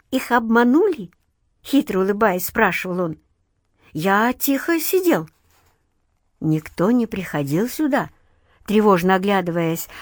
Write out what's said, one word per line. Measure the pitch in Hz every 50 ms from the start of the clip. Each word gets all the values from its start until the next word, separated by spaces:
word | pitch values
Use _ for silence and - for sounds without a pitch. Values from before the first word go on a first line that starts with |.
| _ -
их | 254 262 - -
обманули?» — | 240 247 233 220 226 240 240 240 262 330 440 403 320 226 180 - _ _ _ _ _ _ _ _ _ _
хитро | - - - 277 302 - 202 185
улыбаясь, | 190 196 202 208 226 208 180 185 -
спрашивал | - - - 220 185 165 - - 190 175 180
он. | 180 165 156 - _ _ _ _ _ _ _ _ _ _ _ _ _ _
«Я | - 156 160 196 196 208 226 247
тихо | 247 - - 285 269 262 - - 339 320
сидел». | - - 381 370 370 339 269 165 156 - _ _ _ _ _ _ _ _ _ _ _ _ _ _ _ _ _ _ _ _ _ -
«Никто | 156 156 156 156 156 - - - 165 214
не | 247 247 226
приходил | 214 - 196 170 - - 147 143 139 147 175 226
сюда?» | 247 - - 311 269 285 233 156 - _ _ _ _ _ _ _ _ _ _ -
Тревожно | - 196 220 208 214 190 170 170 185 190
оглядываясь, | 185 185 202 202 190 180 175 165 170 165 160 165 170 - - - -